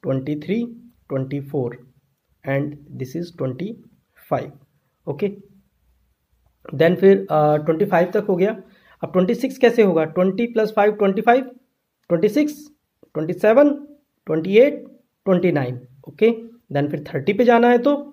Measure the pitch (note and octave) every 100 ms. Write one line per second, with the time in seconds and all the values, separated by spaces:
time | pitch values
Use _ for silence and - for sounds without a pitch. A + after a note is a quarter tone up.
0 | F3 C3+ C3 D3+ - G#3+ A#3 - - _
1 | _ C3+ C3 C#3+ C#3 D3 B2 - - _
2 | _ _ _ _ - C#3 D3 D3 - B2+
3 | B2+ D#3+ F3 - C3 C3 G3 A#3 - _
4 | _ _ _ C#3 C#3+ - _ _ _ _
5 | - C#3+ G3+ G3+ - _ _ _ _ _
6 | _ _ _ _ _ _ - C#3 E3 F3+
7 | G3 G3 F#3+ D#3 D3+ D3+ D3+ D#3+ G3+ E3+
8 | F3 G#3+ G#3 F3+ G3 A3+ - _ _ _
9 | E3 F#3 F#3 A#3 C4 C4 A#3+ A#3 G3+ D#3+
10 | D#3 E3 F#3+ F#3+ A#3 A3+ G#3+ G#3+ G#3 G#3
11 | G3+ G3 A3+ B3 C4 - _ _ _ _
12 | _ E3+ G3+ G#3 D4 - - _ _ _
13 | _ - D#3+ F3+ G#3+ A3+ D4 C#4+ - -
14 | _ _ - D#3+ E3 G3+ C#4 G3 - -
15 | _ _ - F3+ F3+ E3+ B2+ B2 - _
16 | - - A3 A3+ - - _ C#3 D3 D#3+
17 | C#3+ D3 C#3+ G3+ B3 A#3 A#3+ A#3+ B3+ C#4+
18 | -